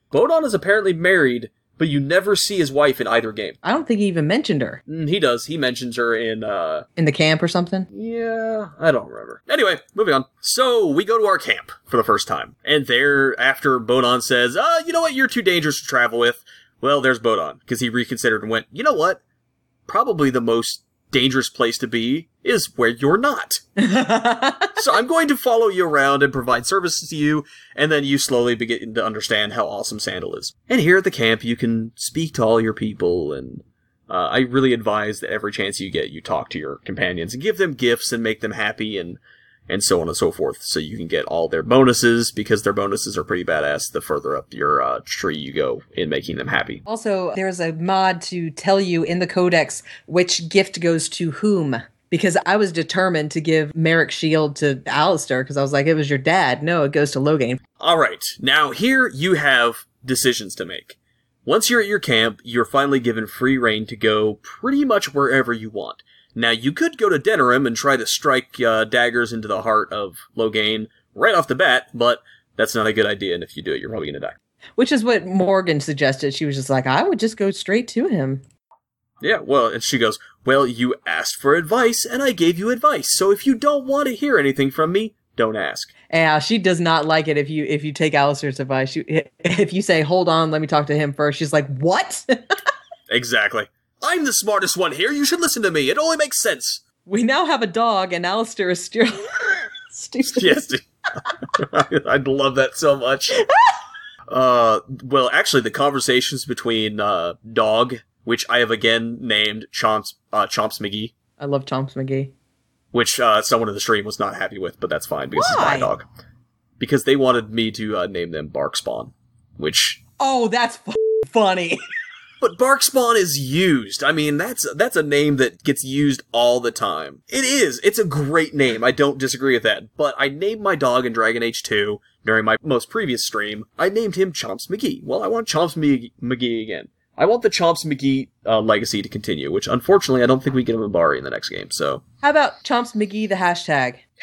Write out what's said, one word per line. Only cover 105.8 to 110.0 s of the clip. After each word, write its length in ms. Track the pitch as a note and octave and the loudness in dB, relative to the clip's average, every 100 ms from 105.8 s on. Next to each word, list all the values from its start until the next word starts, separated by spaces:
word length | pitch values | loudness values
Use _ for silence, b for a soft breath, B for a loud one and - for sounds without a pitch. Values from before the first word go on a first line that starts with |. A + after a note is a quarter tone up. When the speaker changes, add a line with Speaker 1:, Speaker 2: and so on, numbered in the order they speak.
| C#3+ C#3 C3 B2+ - C3+ | 0 0 2 2 0 -4
Speaker 1:
between, 560 | - A#2 A#2+ A2+ G#2+ G#2+ | -8 -6 -2 -2 -2 -2
uh, 360 | G#2 F#2 F2 F#2 A2 | -2 0 -2 -8 -4
Dog, 460 | A2+ A2 A2 B2 A#2+ - _ A2+ | 0 4 4 2 -2 -14 _ -4
which 200 | A#2 - | -2 0
I 80 | A#2+ | 2
have 140 | A#2 | 2
again 460 | A2+ A2+ A2+ A#2 A#2 | 2 2 2 -2 -6
named 460 | B2 G#2 G#2+ G#2+ - | -2 0 -2 -4 -10
Chomps, 440 | - A2+ G#2+ | -2 0 0